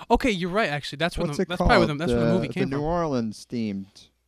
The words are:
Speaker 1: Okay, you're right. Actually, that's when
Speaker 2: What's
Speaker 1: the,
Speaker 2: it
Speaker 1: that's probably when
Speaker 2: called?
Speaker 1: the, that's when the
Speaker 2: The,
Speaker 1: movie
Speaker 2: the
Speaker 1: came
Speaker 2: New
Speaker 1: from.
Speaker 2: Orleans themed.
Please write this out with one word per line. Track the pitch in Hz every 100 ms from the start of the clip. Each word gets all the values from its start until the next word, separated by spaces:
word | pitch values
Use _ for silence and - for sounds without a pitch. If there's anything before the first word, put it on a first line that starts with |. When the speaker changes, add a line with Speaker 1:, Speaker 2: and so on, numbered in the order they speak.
| -
Speaker 1:
Okay, | 240 262
you're | 190 180
right. | 196 190
Actually, | 143 - 143
that's | 170 -
when | 170
Speaker 2:
What's | 143
Speaker 1:
the, |
Speaker 2:
it | 185
Speaker 1:
that's | 180
probably | 175 214
when | 165
Speaker 2:
called? | 147
Speaker 1:
the, | 127
that's |
when | 120
the | 117
Speaker 2:
The, |
Speaker 1:
movie | - -
Speaker 2:
the | -
Speaker 1:
came | 135
Speaker 2:
New | 139
Speaker 1:
from. | 151
Speaker 2:
Orleans | 175 160 127 110 - -
themed. | 120 110 98 98 - - _